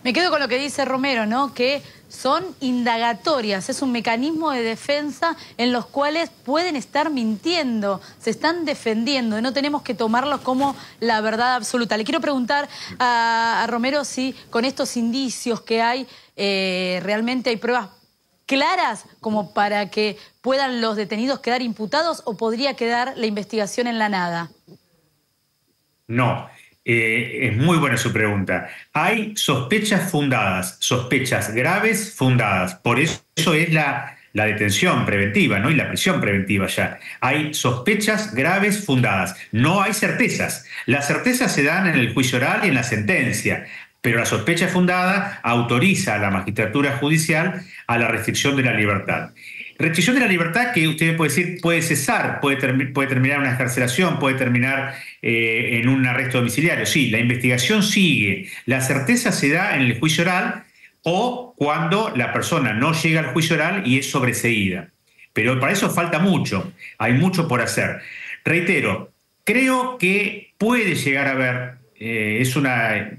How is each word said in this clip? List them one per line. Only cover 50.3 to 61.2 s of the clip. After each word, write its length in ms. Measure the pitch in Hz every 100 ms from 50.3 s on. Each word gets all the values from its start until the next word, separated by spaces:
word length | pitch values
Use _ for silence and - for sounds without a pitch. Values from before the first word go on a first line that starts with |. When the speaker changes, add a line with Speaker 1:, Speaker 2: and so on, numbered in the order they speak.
| 180 165 214 247
Speaker 2:
que 160 | - 160
usted 300 | 151 165 165
puede 100 | 156
decir 320 | - 175 180
puede 220 | 170 165
cesar, 580 | 160 156 - 214 - -
puede 180 | 143 135
termi-, 360 | 135 131 127
puede 140 | 143 135
terminar 320 | 131 131 143
una 100 | 135
excarcelación, 680 | 123 123 135 123 - 185 131
puede 160 | 139
terminar, 600 | 131 123 123 131 135 135 - - -
eh, 600 | - 117 113 113 110 120
en 80 | 120
un 160 | 135 127
arresto 320 | 123 127 127
domiciliario. 480 | 120 98 165 151 -
Sí, 240 | - 120
la 80 | 110
investigación 640 | 120 120 123 123 - 214
sigue. 640 | 202 - 180 120 104 92 - -
La 160 | - 131
certeza 520 | 127 135 127 240 220
se 180 | - 139
da 260 | 156 202 160
en 60 |
el 180 | 127 -
juicio 240 | 156 -
oral 400 | 170 180 233 - - _ - _
o 500 | 165 185